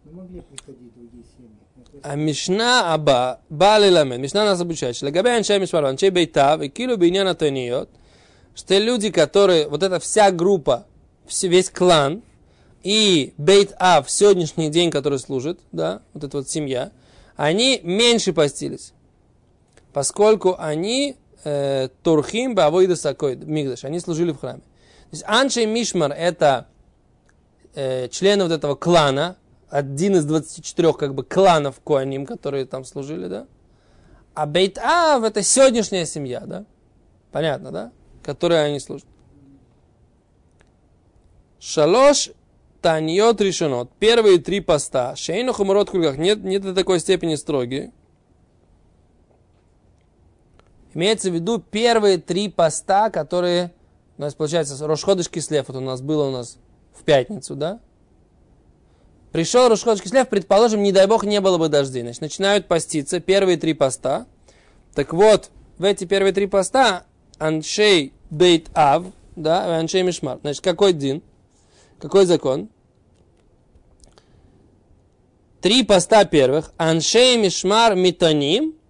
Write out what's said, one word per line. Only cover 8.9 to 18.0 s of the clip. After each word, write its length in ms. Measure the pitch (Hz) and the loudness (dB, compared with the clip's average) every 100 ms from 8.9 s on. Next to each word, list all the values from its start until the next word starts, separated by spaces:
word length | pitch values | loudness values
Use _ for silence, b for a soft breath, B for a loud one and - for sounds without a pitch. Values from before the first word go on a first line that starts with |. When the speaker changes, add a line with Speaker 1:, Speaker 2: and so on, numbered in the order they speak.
| 247 202 | 0 0
Speaker 2:
которые, 580 | 170 147 196 196 170 147 | 0 2 4 4 4 0
вот 160 | 147 | -4
эта 160 | 190 175 | -2 -4
вся 320 | - 214 202 | -2 2 2
группа, 540 | 175 180 190 147 120 - _ _ _ - | 2 0 0 0 -2 -4 _ _ _ -12
вс-, 180 | - 185 | -6 2
весь 240 | 180 185 | 2 0
клан, 520 | - 180 160 139 202 _ b b b b _ | 0 4 4 2 -4 _ b b b b _
и 520 | 180 214 208 170 123 - | -2 2 4 2 0 -4
Бейт 360 | 147 202 196 - | 4 4 4 0
Ав, 320 | 185 160 131 | 4 4 2
сегодняшний 580 | - 202 185 160 - 156 | 2 4 4 0 -4 -2
день, 220 | 160 175 | 0 0
который 280 | 151 143 139 | 0 -2 -4
служит, 420 | - 135 139 180 _ | -4 -6 -6 -10 _
да, 320 | 165 160 202 _ | -6 -6 -6 _
вот 100 | - | -16
эта 140 | 143 143 | -10 -10
вот 100 | 135 | -8
семья, 420 | 160 143 127 147 _ b b b - | -8 -6 -6 -8 _ b b b -4
они 440 | 143 190 254 254 | -2 0 0 0
меньше 500 | 170 190 | -2 2